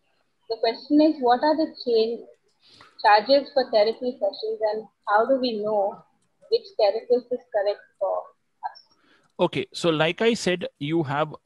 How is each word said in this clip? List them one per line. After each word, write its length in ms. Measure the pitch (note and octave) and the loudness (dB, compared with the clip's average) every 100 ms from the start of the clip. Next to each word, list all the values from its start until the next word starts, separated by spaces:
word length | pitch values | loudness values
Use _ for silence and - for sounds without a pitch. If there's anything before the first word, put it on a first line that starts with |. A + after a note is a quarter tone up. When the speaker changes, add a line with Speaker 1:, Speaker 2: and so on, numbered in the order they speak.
| _ _ _ _ - | _ _ _ _ -10
Speaker 1:
The 80 | A3+ | -4
question 400 | A3+ A#3+ - D4 | -2 -2 0 4
is, 140 | D#4 D#4 | 4 2
what 220 | B3 B3 | 2 2
are 140 | D4+ D#4 | 2 0
the 180 | D#4 - - | -2 -6 -2
change, 340 | A3+ A3+ A#3 - - _ _ _ _ - - | 0 0 -4 -12 -20 _ _ _ _ -20 -2
charges 480 | A3+ G#3 G#3+ C#4 C4+ | 4 4 6 2 2
for 160 | - B3 | -2 0
therapy 480 | A3+ G#3 A3+ B3 B3+ | 2 2 0 -6 -4
sessions 400 | G3 - A3 A3 G#3+ | -4 -4 -8 -4 -4
and 100 | G#3+ A3 _ - | -4 -10 _ 0
how 160 | G#3 | 2
do 160 | A3+ C4+ | 2 0
we 220 | B3 A3 | 0 -4
know 420 | G#3 G#3+ G3 A#3 - _ _ _ - | -2 -2 -2 -4 -18 _ _ _ -4
which 160 | A4+ - - | -4 -4 0
therapist 540 | G#3 G#3+ A#3+ B3 B3 | 0 0 0 -2 -2
is 80 | B3 - | -10 -6
correct 300 | G#3+ G3 G3+ - - | -4 -2 -4 -10 -8
for 200 | F#3+ F3+ | -6 -6
us? 640 | F3+ _ _ _ - - _ _ _ _ _ - | -8 _ _ _ -16 -16 _ _ _ _ _ -4
Speaker 2:
Okay, 280 | F3 C#3+ - | -2 -2 -8
so 160 | - E3+ | -4 -2
like 320 | D#3 D#3 F3+ | 0 0 0
I 100 | A3+ | 0
said, 340 | A#3 - F3 - - | 0 -2 -4 -6 -10
you 240 | C#3+ E3 | -4 -2
have 320 | C#3+ C#3+ D#3 - | -2 -2 -4 -6